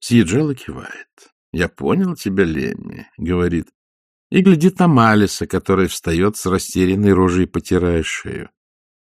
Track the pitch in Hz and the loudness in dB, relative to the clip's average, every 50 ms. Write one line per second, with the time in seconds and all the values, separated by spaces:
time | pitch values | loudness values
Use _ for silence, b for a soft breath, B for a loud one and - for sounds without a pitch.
0 | - - 120 120 107 80 92 131 156 151 139 - - - 71 65 64 - - - | -6 0 2 2 4 4 2 -2 -2 -2 -4 -8 -10 -16 -14 -14 -14 -16 -16 -18
1 | - _ _ _ - _ _ _ _ _ - 80 87 82 _ - - 69 - 175 | -20 _ _ _ -20 _ _ _ _ _ -6 -4 -4 -4 _ -6 -4 -2 0 0
2 | 196 185 170 - - 98 95 95 95 85 78 69 65 60 - - - 50 50 - | -2 -2 -4 -6 -6 -4 0 0 0 0 0 -4 -4 -6 -8 -10 -12 -14 -16 -16
3 | - _ _ - - 85 90 90 90 87 82 82 76 _ _ _ _ _ _ _ | -18 _ _ -10 -4 -2 -2 0 0 0 -2 -4 -6 _ _ _ _ _ _ _
4 | _ _ _ _ _ - - - 185 196 185 151 156 185 185 - 185 170 156 123 | _ _ _ _ _ -4 0 2 4 6 4 6 4 2 2 2 2 4 4 4
5 | 113 113 107 104 104 92 - - 90 - - 92 - - 98 92 95 87 - - | 4 4 4 4 2 2 0 -6 -8 -4 -4 -4 0 0 0 2 2 0 -2 -6
6 | - 90 82 82 92 104 110 - - 92 92 92 - - - 90 92 90 95 98 | -6 -4 -2 0 0 -2 -2 -4 -4 -2 -2 -2 -4 -4 -2 0 0 2 2 2
7 | 104 101 95 87 92 92 87 92 92 - - 87 - - 92 90 87 87 85 82 | 4 4 4 4 4 2 2 0 0 -2 -2 -8 -4 -2 0 0 0 2 0 -2
8 | 78 - - - - - - 60 - - _ _ _ _ _ _ _ _ _ _ | -2 -4 -8 -12 -12 -12 -12 -12 -14 -16 _ _ _ _ _ _ _ _ _ _
9 | _ _ | _ _